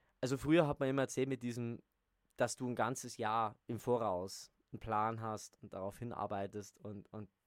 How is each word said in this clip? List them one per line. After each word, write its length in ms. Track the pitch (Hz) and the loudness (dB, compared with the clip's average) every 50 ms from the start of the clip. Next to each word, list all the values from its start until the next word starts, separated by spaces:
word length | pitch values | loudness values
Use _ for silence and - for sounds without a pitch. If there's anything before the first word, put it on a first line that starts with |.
| _ _ _ _ | _ _ _ _
also 160 | - 123 139 | -2 0 0
früher 280 | 131 131 147 160 175 160 | 0 4 6 6 8 8
hat 140 | 143 143 - | 6 4 2
man 100 | 139 131 | 2 2
immer 140 | 135 139 131 | 2 2 2
erzählt 240 | - - 131 131 | 2 2 0 0
mit 160 | 135 135 117 120 | 0 0 -2 -4
diesem, 380 | 120 117 120 120 117 117 - - _ _ _ _ _ _ _ _ _ _ | -4 -4 -4 -4 -4 -6 -8 -12 _ _ _ _ _ _ _ _ _ _
dass 180 | - 123 113 - | 2 2 2 0
du 120 | - 131 | 0 -2
ein 80 | 123 120 | -2 0
ganzes 420 | 117 110 117 123 - - 123 - | 2 2 0 0 -2 -6 -8 -6
Jahr 380 | - 113 107 110 117 113 104 110 - _ | -2 -2 0 2 2 2 0 -2 -6 _
im 120 | - 117 104 | -8 -8 -4
Voraus 720 | - 123 120 113 113 104 92 87 92 98 - - - - _ _ _ _ | 0 2 2 4 4 2 2 0 0 -4 -6 -10 -14 -16 _ _ _ _
einen 80 | - 117 | -14 -10
Plan 420 | - 113 110 107 107 113 113 113 | -4 0 2 2 2 2 0 -2
hast 360 | 113 110 107 101 - - _ _ | -4 -4 -4 -6 -8 -12 _ _
und 120 | - 101 - | -16 -10 -6
darauf 260 | 95 95 101 - - | -6 -4 -6 -6 -6
hinarbeitest 800 | 117 120 - - 101 101 104 98 101 98 101 104 98 - - - | -8 -6 -4 -4 -4 -2 -2 -2 -2 -4 -4 -8 -10 -10 -14 -14
und, 280 | - 104 101 101 - - - | -12 -12 -10 -12 -12 -12 -12
und 160 | 107 104 95 _ _ _ | -12 -12 -12 _ _ _